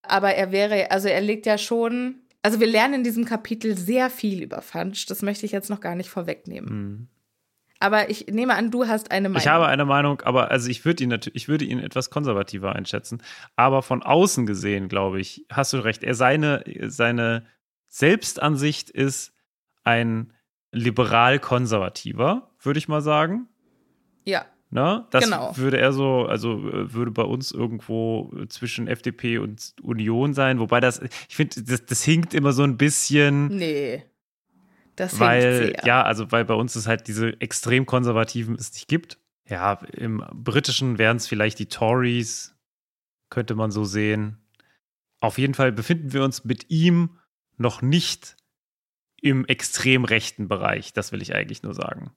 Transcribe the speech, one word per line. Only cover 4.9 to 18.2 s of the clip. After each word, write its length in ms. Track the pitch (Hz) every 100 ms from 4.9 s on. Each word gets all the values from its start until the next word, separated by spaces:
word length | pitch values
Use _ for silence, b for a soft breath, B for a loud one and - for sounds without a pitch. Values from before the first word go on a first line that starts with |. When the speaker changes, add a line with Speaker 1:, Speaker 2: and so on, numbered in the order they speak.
| 202 -
Speaker 1:
Das 140 | 202
möchte 240 | 202 208 208
ich 60 |
jetzt 180 | 202 196
noch 120 | 208
gar 140 | 175 175
nicht 140 | 185
vorwegnehmen. 600 | - 170 - - - -
Speaker 2:
Mhm. 380 | 107 101 104 120 _ _ _ _ _ _ _
Speaker 1:
Aber 280 | 196 214 208
ich 180 | 214 -
nehme 280 | 214 254 196
an, 160 | 226
du 160 | 240 233
hast 240 | 214 214
eine 180 | 190 196
Meinung. 120 | 175
Speaker 2:
Ich 60 | 151
habe 200 | 165 156
eine 180 | 135 143
Meinung, 360 | 139 143 143
aber 300 | - 127 113
also 180 | 135 120
ich 140 | 120
würde 200 | 165 170
ihn 100 | 123
natü-, 180 | 117 120
ich 140 | 123 -
würde 160 | 151
ihn 160 | 127 123
etwas 300 | - 131 -
konservativer 680 | 147 143 101 98 98 95 104
einschätzen. 460 | 95 104 - 117 B B B -
Aber 280 | 127 135
von 200 | - 127
außen 420 | - 147 202 - 110
gesehen, 440 | 98 98 98 95
glaube 320 | 101 98 95
ich, 240 | 95 - -
hast 220 | - 135
du 40 | 135
recht. 260 | 110 110
Er 100 | -
seine, 500 | 117 127 151 151 143 - - 113
seine 580 | - 117 120 117 117 b b _ _ _
Selbstansicht 1000 | - 147 214